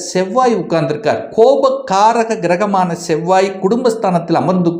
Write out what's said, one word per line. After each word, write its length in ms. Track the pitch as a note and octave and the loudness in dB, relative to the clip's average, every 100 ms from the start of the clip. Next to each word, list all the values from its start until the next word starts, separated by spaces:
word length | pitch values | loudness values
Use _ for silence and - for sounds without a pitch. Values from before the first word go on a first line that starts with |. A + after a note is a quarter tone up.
| - | -4
செவ்வாய் 440 | F#3 F#3+ A#3 B3+ G#3 | -4 -2 0 2 0
உட்கார்ந்திருக்கார். 580 | E3 E3 D3 - D3+ - - - | -2 -2 -2 -2 -2 -2 -4 4
கோபக்காரக 1000 | A#3+ C#4 C4 C4+ - F#3+ A3 A#3+ A3+ G3+ | 4 4 2 -2 -2 2 2 2 0 -2
கிரகமான 540 | F3 F3+ G3+ G3 F3+ E3 - | -2 0 0 0 -2 -4 -4
செவ்வாய் 440 | D#3 E3+ F#3 G3 F#3+ | -4 2 2 2 -2
குடும்பஸ்தானத்தில் 760 | G3 A#3+ B3 A3 G3 F3 E3 D#3+ | -2 0 0 0 0 -2 0 0
அமர்ந்து 320 | C3+ F#3 E3+ E3 | 2 0 0 0